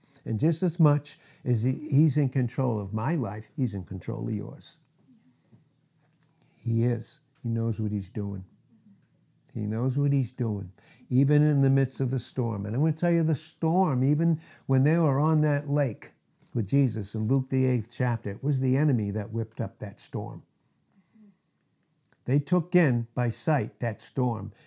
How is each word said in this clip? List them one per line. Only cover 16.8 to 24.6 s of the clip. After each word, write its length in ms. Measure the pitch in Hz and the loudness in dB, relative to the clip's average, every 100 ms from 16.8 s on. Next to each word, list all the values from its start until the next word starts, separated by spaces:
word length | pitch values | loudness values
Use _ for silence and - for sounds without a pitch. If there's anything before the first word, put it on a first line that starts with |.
| 131 107 98 | 2 0 -6
in 140 | 110 110 | -4 0
Luke, 200 | 135 131 | 0 0
the 160 | 131 | 0
eighth 240 | 131 127 - | 2 0 -4
chapter, 400 | - 127 113 101 | -2 -2 -2 -4
it 140 | 98 | -4
was 160 | 139 135 | -2 0
the 160 | 131 135 | 2 2
enemy 340 | 156 120 101 | 2 2 0
that 200 | 104 104 | -2 -4
whipped 260 | 113 110 - | -4 -6 -6
up 200 | 98 - | -8 -8
that 220 | 101 - | -12 -12
storm. 420 | - 110 107 110 - _ _ _ _ _ _ 214 208 _ _ _ _ _ _ _ _ _ - | -10 -8 -8 -12 -18 _ _ _ _ _ _ -20 -20 _ _ _ _ _ _ _ _ _ -2
They 120 | 143 | -2
took 380 | - 180 165 180 | 2 0 2 4
in 320 | 151 120 117 | 4 2 -2
by 160 | - 120 | -2 -2
sight 500 | - - 143 110 - | -2 0 0 -2 -4
that 200 | 117 104 | -6 -6
storm. 520 | - - 127 107 98 - | -8 -2 -2 -2 -8 -14